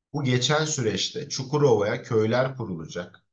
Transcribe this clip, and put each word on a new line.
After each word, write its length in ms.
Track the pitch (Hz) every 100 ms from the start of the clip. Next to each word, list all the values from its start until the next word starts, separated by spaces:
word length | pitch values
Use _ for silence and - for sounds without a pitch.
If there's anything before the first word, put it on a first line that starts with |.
| _
bu 120 | 143
geçen 400 | 127 127 120 151
süreçte 640 | 151 131 113 92 - - -
Çukurova'ya 720 | - 127 147 143 107 101 123
köyler 540 | - 113 110 123 135 131
kurulacak, 640 | 101 82 78 87 - - _